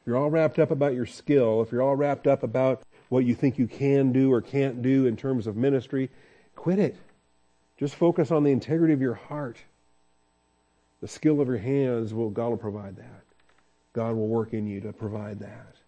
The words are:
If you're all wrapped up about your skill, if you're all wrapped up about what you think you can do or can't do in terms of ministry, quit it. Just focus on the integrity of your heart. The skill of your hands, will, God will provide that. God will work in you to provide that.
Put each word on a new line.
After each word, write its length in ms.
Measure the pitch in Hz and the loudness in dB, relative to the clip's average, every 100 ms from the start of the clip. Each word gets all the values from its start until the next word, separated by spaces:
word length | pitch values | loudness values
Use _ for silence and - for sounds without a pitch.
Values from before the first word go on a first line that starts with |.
If 60 | - | -2
you're 100 | 123 | -2
all 120 | 147 | 0
wrapped 300 | 160 156 160 | 2 2 2
up 120 | 151 | 2
about 220 | 143 143 | 2 0
your 140 | 123 117 | 0 -6
skill, 560 | - - 143 117 110 | -8 2 4 4 2
if 80 | 110 | 0
you're 100 | 120 | 0
all 140 | 135 139 | 2 2
wrapped 320 | 143 139 143 | 0 2 2
up 160 | 135 | 2
about 400 | 123 127 131 131 - - _ | 0 0 0 0 -8 -20 _
what 160 | 127 123 | 2 2
you 80 | |
think 240 | 117 139 - | 2 0 2
you 100 | 117 | -2
can 440 | - 139 139 135 | 0 2 4 4
do 200 | 127 135 | 4 4
or 100 | 120 | 2
can't 400 | - 139 139 123 | 0 -2 -2 -2
do 260 | 123 135 127 | 2 4 2
in 100 | 110 | 0
terms 300 | 135 131 110 | -4 -2 -4
of 100 | 104 | -2
ministry, 520 | 135 135 - 139 131 - - _ _ - | 0 0 -2 -6 -6 -10 -20 _ _ -8
quit 240 | - 190 | -2 0
it. 160 | 165 - - _ _ _ _ _ _ _ | 0 -4 -20 _ _ _ _ _ _ _
Just 180 | 143 - | -8 2
focus 340 | 170 175 147 | 2 2 0
on 140 | 160 | 2
the 80 | 147 | 4
integrity 420 | 127 - 160 160 | 2 0 0 2
of 80 | 147 | 2
your 120 | 131 | 0
heart. 440 | 107 - 151 139 - - _ _ _ _ _ _ _ _ _ _ _ _ _ | -4 -10 -12 -12 -14 -20 _ _ _ _ _ _ _ _ _ _ _ _ _
The 80 | 104 | -16
skill 320 | - 156 147 | -2 0 2
of 80 | 131 | 0
your 100 | 120 | -2
hands, 560 | 113 139 131 120 110 | -2 -2 0 -2 -4
will, 160 | 110 113 | -6 -6
God 200 | 101 117 | -4 -4
will 80 | 107 | -6
provide 400 | 107 104 98 98 | -8 -10 -14 -16
that. 240 | - - _ _ _ _ _ _ _ | -20 -20 _ _ _ _ _ _ _
God 220 | 120 113 113 | -6 -4 -2
will 120 | 107 | -2
work 260 | 113 110 | -2 -2
in 140 | 110 104 | -6 -6
you 140 | 98 | -8
to 100 | 107 | -12
provide 480 | 98 110 107 104 104 | -10 -10 -8 -10 -12
that. 360 | 98 - - _ | -14 -18 -20 _